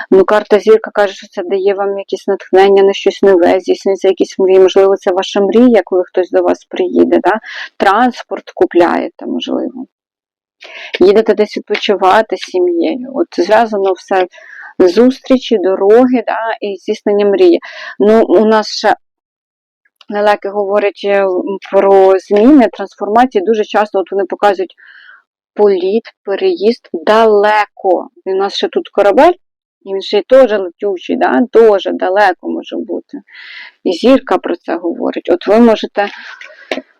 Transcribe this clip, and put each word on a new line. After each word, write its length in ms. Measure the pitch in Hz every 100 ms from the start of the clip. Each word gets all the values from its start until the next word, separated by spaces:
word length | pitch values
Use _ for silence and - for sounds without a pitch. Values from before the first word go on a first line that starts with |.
| -
Ну, 140 | 190 185
карта 340 | 214 214 208
зірка 320 | 214 220 -
каже, 200 | - 202
що 140 | 196 208
це 160 | -
дає 300 | 175 196 190
вам 240 | 190 202 196
якесь 300 | 196 190 -
натхнення 560 | 190 - 185 196 196
на 100 | 196
щось 280 | 196 202 -
нове, 380 | 196 185 175 185
здійснюється 480 | 185 180 202 190 190
якісь 320 | 190 - -
мрії. 200 | 185 190
Можливо, 380 | 185 190 196 196
це 140 | 208
ваша 300 | 180 185 208
мрія, 400 | 196 220 247 220 175
коли 180 | 185
хтось 280 | 180 - 175
до 100 | 185
вас 240 | 180 175 _
приїде, 540 | - 180 170 170 170
да? 100 | 180 214 - - - -
Транспорт 760 | 196 202 247 - - 196 - -
купляєте, 720 | 180 - 170 165 - - -
можливо. 600 | - - - - - - _ _ _ _ _ _ _ - - - -
Їдете 340 | 185 202 220
десь 240 | 202 - -
відпочивати 800 | - 208 - 190 190 202 - 185
з 20 |
сім'єю. 720 | - - 359 339 - 247 247
От 320 | - 170 - 175
зв'язано 460 | 214 226 208 196
все 340 | 180 - 190 185 - - - - -
зустрічі, 800 | 180 180 247 262 - 254 - 220
дороги, 680 | 180 190 196 226 254 254 208
да, 300 | 190 226 -
і 140 | 208 190
здійснення 500 | - 214 - 202 202
мрії. 340 | 196 180 170 - - - -
Ну, 240 | 202 226
у 220 | - 180 220
нас 220 | 220 208 -
ще 180 | 214 - _ _ _ _ _ _ _ _ _ _ -
лелеки 400 | 208 208 208 196
говорять, 520 | 208 196 208 202 - 202
е, 200 | 202 196 180 185 196 -
про 420 | 196 196 196 190 190
зміни, 480 | - 208 233 302 208
трансформації. 720 | - 196 - 202 214 254 208 180
Дуже 180 | 220
часто 360 | 202 214 214 196
от 120 | 175
вони 140 | 196 185
показують 500 | 180 208 185 185 _ _ - - - _ _ _ -
політ, 460 | 208 190 185 220 - _
переїзд 680 | - 196 190 170 202 240 _
далеко. 1120 | 170 160 220 226 208 208 214 208 - 190 180 - _ -
І 80 |
у 20 | 190
нас 200 | 196 -
ще 120 | 190
тут 220 | - -
корабель, 440 | - 202 202 320 359 _ _ _ _
і 120 | 196
він 80 | 196
ще 180 | 190 208
й 20 |
теж 300 | - 262 254
летючий, 640 | 208 185 - 208 185 - -
да, 220 | - 262 240
теж 380 | 220 226 196 185
далеко 560 | 175 185 190 202 175 170
може 280 | 165 - -
бути. 440 | 233 - - 285 - - - - - _
І 80 | 359
зірка 460 | 359 226 269 - 349
про 180 | - 349
це 200 | - -
говорить. 540 | 349 - 269 - -
От 180 | 349 -
ви 120 | 220
можете 480 | 240 214 196 - 202 - - - - - - - -